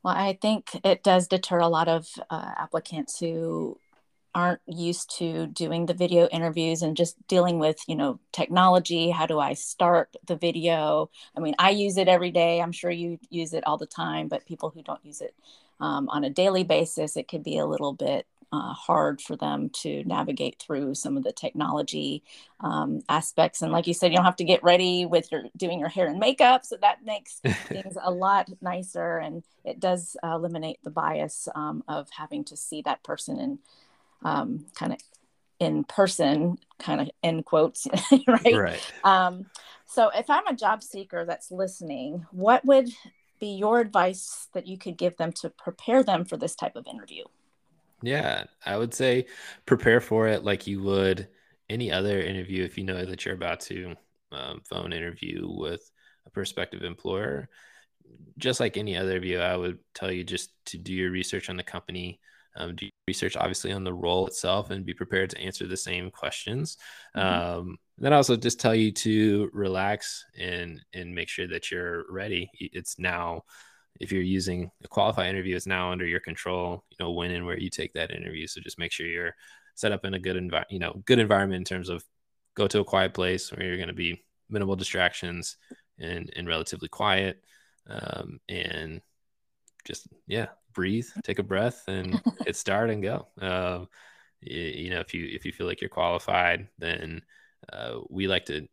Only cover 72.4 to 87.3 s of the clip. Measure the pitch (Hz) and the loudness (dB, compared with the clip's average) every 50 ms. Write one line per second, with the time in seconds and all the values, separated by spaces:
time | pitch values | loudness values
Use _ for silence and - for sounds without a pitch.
72.4 | 85 - _ - 92 - - 90 - - - - 90 90 87 87 87 85 85 82 | -4 -6 _ -14 -14 -10 -10 -10 -10 -10 -10 -6 -4 -4 -2 -2 -4 -6 -6 -8
73.4 | - _ - - - - _ _ _ _ _ - - 98 98 95 90 90 95 95 | -12 _ -20 -20 -20 -20 _ _ _ _ _ -14 -8 -4 -2 -2 0 0 0 -2
74.4 | 90 92 90 90 85 90 _ _ - - - 107 101 110 104 98 92 90 98 95 | -2 -2 -4 -4 -6 -8 _ _ -20 -4 0 2 2 2 2 0 -2 -2 -2 -4
75.4 | 92 92 90 87 - 95 95 90 90 90 90 90 90 85 85 90 - - 82 - | -4 -4 -4 -4 -2 -2 -2 -2 0 -2 -4 -4 -2 -2 -4 -4 -6 -8 -12 -8
76.4 | - 90 92 90 87 87 87 - _ _ - - 92 85 85 85 87 90 90 87 | -6 -4 -4 -2 -4 -4 -6 -8 _ _ -12 -8 -6 -4 -4 -4 -4 -4 -4 -4
77.4 | 87 87 90 - 92 90 - - - - _ 82 80 76 - 82 85 90 78 78 | -4 -6 -6 -6 -6 -8 -6 -8 -8 -8 _ -6 -6 -6 -6 -10 -10 -10 -10 -10
78.4 | 82 - - 82 - - - - 85 82 - - 82 85 85 85 87 85 - _ | -10 -10 -12 -14 -14 -14 -10 -8 -8 -8 -6 -6 -6 -6 -6 -4 -6 -6 -8 _
79.4 | - - - - _ _ _ - - 107 101 95 - 98 95 92 90 92 92 92 | -20 -20 -20 -20 _ _ _ -4 -2 -2 -2 -2 -4 -4 -6 -4 -4 -4 -4 -2
80.4 | 90 90 85 80 - - 98 90 82 82 - 98 101 - 127 120 110 101 104 98 | -4 -2 -2 -2 -2 -4 -6 -6 -6 -6 -6 -8 2 4 4 4 6 6 4 4
81.4 | 98 98 92 90 92 - 92 92 90 90 87 85 - _ _ _ _ _ _ _ | 4 0 -2 -4 -4 -6 -6 -6 -6 -6 -6 -8 -8 _ _ _ _ _ _ _
82.4 | _ _ _ - 107 98 - 104 98 - - 95 95 92 - - 92 90 90 92 | _ _ _ -2 0 2 2 0 0 2 2 2 2 2 0 -2 0 0 0 -2
83.4 | - - - - 92 90 90 92 87 85 82 80 85 85 85 - _ _ _ _ | -4 -10 -8 -6 -6 -4 -4 -6 -6 -8 -6 -4 -4 -4 -4 -6 _ _ _ _
84.4 | _ _ 107 104 101 95 98 92 92 - - 95 90 87 - - - 87 87 87 | _ _ -4 -2 0 0 -2 -2 -2 -4 0 2 2 2 0 -4 -8 -8 -8 -8
85.4 | 82 - - _ _ _ - _ _ _ _ _ - 82 90 85 85 - - - | -8 -10 -12 _ _ _ -20 _ _ _ _ _ -8 -8 -8 -8 -8 -10 -10 -10
86.4 | 87 87 82 80 80 - 90 90 85 80 - - 101 104 95 95 98 95 | -6 -4 -4 -4 -4 -6 -8 -10 -12 -14 -6 -2 0 2 2 2 2 0